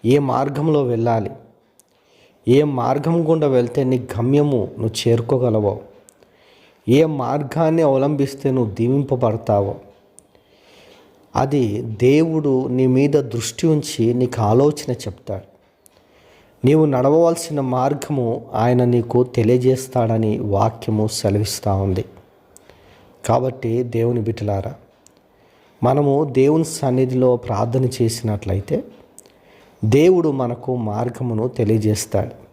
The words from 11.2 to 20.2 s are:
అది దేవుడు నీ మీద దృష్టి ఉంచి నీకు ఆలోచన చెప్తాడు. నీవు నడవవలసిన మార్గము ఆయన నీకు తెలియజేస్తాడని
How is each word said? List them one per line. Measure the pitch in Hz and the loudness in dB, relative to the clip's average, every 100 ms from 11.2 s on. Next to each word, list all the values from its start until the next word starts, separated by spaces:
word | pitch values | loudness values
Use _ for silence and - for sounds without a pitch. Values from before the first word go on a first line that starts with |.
| _ - | _ -4
అది | 135 143 117 104 | 0 0 0 -2
దేవుడు | 120 104 123 147 165 160 147 131 131 | -8 0 4 4 2 0 0 0 0
నీ | 127 131 | 0 2
మీద | 127 143 | 4 2
దృష్టి | 147 127 117 - - 165 | 0 -2 -6 -8 -2 0
ఉంచి | 151 143 - 113 | 0 -2 -2 0
నీకు | 123 123 117 | 0 -2 0
ఆలోచన | 104 117 147 147 - | 2 4 4 0 -6
చెప్తాడు. | 123 - 92 - 98 - _ _ _ _ _ _ _ _ _ _ _ 127 | -8 -8 -14 -12 -12 -12 _ _ _ _ _ _ _ _ _ _ _ 2
నీవు | 156 156 | 4 4
నడవవలసిన | 131 131 156 170 170 - 151 | 2 2 4 4 0 -6 -6
మార్గము | 131 123 131 143 - 139 120 127 - | -2 0 -2 -2 -4 -2 -2 -4 -6
ఆయన | - 117 123 | -2 2 2
నీకు | 123 120 117 123 | 4 2 2 0
తెలియజేస్తాడని | 123 - 110 127 127 131 - 123 113 113 | 0 0 2 2 2 0 -2 -2 0 0